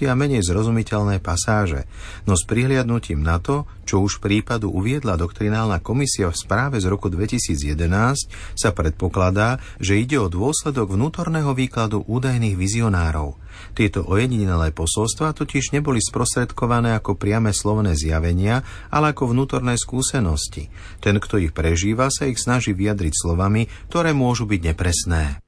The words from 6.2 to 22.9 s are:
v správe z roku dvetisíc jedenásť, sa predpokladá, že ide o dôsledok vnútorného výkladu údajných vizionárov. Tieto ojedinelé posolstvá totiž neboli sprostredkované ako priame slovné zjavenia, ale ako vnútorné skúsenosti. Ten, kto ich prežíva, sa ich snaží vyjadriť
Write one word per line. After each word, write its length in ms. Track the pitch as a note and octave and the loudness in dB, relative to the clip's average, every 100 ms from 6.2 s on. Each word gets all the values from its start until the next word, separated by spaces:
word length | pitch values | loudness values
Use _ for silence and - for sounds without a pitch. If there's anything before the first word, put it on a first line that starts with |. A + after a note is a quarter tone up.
| F2 | -2
v 80 | - | -2
správe 400 | - G2+ C#3 A#2+ | -2 0 0 0
z 80 | F2+ | 0
roku 240 | G2+ G2 | 0 0
dvetisíc 480 | F2 G#2+ A#2+ - C#2+ | -2 -2 -2 0 -2
jedenásť, 720 | D2 D2+ E2+ F#2+ A#2 C#3+ - - - | -2 0 2 2 2 0 -4 -10 -10
sa 160 | - A2 | -2 0
predpokladá, 880 | - F#2 - F2+ F#2+ F#2 G2 A2+ B2+ - - | 0 0 0 -2 2 2 2 2 0 -6 -6
že 160 | F#2 G2+ | 0 2
ide 160 | B2 | 2
o 160 | C#3+ F#2+ | 2 0
dôsledok 640 | F2+ B2 D3+ D#3 C3 G2 | 0 0 0 -2 -2 0
vnútorného 640 | G2 D3+ - E3+ D#3+ C#3+ B2+ | 0 0 -2 -2 0 0 0
výkladu 480 | B2+ A#2+ A2 G#2 - | 0 0 0 0 -2
údajných 480 | A2 C3 A#2+ A2+ | -2 0 2 2
vizionárov. 800 | F#2 F#2+ A#2 A2+ F2+ E2 D#2 D2 - - - - | 2 0 2 2 4 2 0 -4 -8 -14 -16 -6
Tieto 320 | - G#2 - - | 0 2 0 0
ojedinelé 640 | G2 B2+ A#2 F#2+ E2+ D#2+ | 2 2 2 2 2 2
posolstvá 640 | D#2 E2 G#2 A2+ - D#3 | 0 -2 0 -2 -2 -2
totiž 400 | D3+ D3 C#3 - | -2 -2 -2 0
neboli 240 | C#3+ D3 A#2+ | 0 0 0
sprostredkované 960 | - A#2 A#2+ B2+ B2 - A#2 A#2+ A#2 | 0 0 0 0 -2 -2 0 2 2
ako 240 | A2 - F#2+ | 0 0 -2
priame 320 | G2+ A2 A2 | 0 2 2
slovné 480 | F#2+ G#2 G#2+ G2+ D#2 | 2 0 2 2 2
zjavenia, 640 | D#2+ D#2+ E2+ F2 G2+ B2 - - - | 0 0 2 2 2 0 -2 -12 -4
ale 160 | D3+ D3+ | 0 2
ako 240 | - B2+ | 2 2
vnútorné 400 | B2 C#3 C3 B2 | 2 2 0 0
skúsenosti. 960 | A#2+ - B2 C3 C3+ G2 D2 - - - - - - | 0 -2 -2 0 0 2 0 -4 -8 -12 -14 -16 -4
Ten, 160 | G#2 G2+ | 0 0
kto 240 | - G#2 | 2 0
ich 80 | E2 | 0
prežíva, 640 | - E2 E2+ G2+ A2+ C3+ | 0 2 2 2 2 0
sa 160 | - C3+ | 0 -2
ich 80 | A#2+ | -2
snaží 400 | B2 B2 A2 F#2 | 0 0 0 0
vyjadriť 320 | G#2 | 0